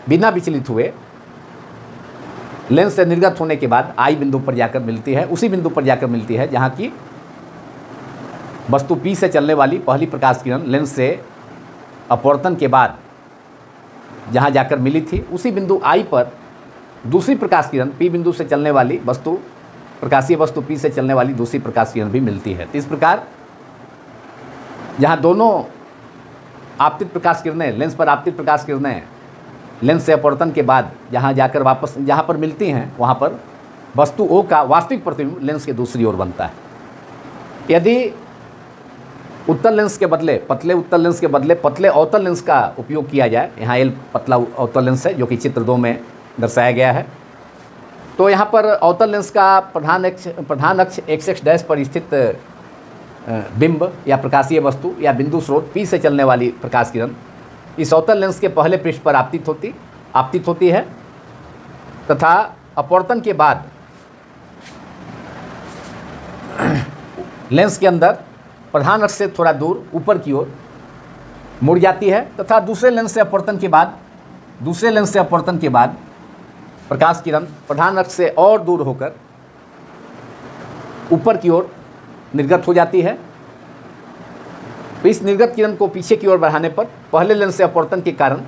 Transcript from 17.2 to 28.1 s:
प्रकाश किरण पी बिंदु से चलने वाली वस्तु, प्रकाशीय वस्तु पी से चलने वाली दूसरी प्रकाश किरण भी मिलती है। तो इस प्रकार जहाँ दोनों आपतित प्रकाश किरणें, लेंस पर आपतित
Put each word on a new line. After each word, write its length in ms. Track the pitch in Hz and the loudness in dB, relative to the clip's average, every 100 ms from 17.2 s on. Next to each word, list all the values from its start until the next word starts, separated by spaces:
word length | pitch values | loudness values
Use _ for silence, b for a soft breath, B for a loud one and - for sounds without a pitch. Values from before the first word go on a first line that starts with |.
| 185 277 | 2 0
प्रकाश 340 | - 170 143 | 2 0 0
किरण 180 | 139 135 | -2 -4
पी 200 | 135 175 | -2 -2
बिंदु 220 | 175 175 | 0 -2
से 140 | 170 156 | -2 -2
चलने 260 | 143 151 | 0 2
वाली 280 | 139 123 147 120 | 2 2 -2 -4
वस्तु, 340 | 135 160 185 - - - - - - | -4 -4 -6 -8 -20 -20 -20 -20 -12
प्रकाशीय 360 | 139 139 135 165 | 0 0 2 2
वस्तु 240 | 156 147 | 0 -2
पी 160 | 131 151 | -6 -4
से 120 | 151 | -2
चलने 240 | 135 131 | -2 0
वाली 200 | 135 123 | 2 0
दूसरी 260 | 123 117 143 | -2 -4 -4
प्रकाश 320 | 117 117 113 | -4 -2 -2
किरण 160 | 117 104 | -2 -2
भी 100 | 123 | -2
मिलती 340 | 123 98 104 | -2 -4 -6
है। 120 | 90 85 | -8 -6
तो 120 | 143 | -8
इस 80 | 139 | -6
प्रकार 420 | 147 160 196 - - - - - - - - - - - - - - - - - - | 0 0 0 -4 -20 -20 -20 -20 -20 -20 -20 -20 -20 -20 -20 -20 -20 -18 -18 -12 0
जहाँ 220 | 143 160 | 2 4
दोनों 420 | 160 196 226 180 - - - - - - - - - - - - | 2 4 4 2 -4 -14 -20 -20 -20 -20 -20 -20 -20 -20 -12 -2
आपतित 300 | 143 143 175 | 0 0 -6
प्रकाश 300 | 170 170 165 | -2 0 0
किरणें, 360 | 165 160 151 107 | -2 -4 -4 -2
लेंस 180 | 160 147 | -4 0
पर 140 | |
आपतित 260 | 151 | 0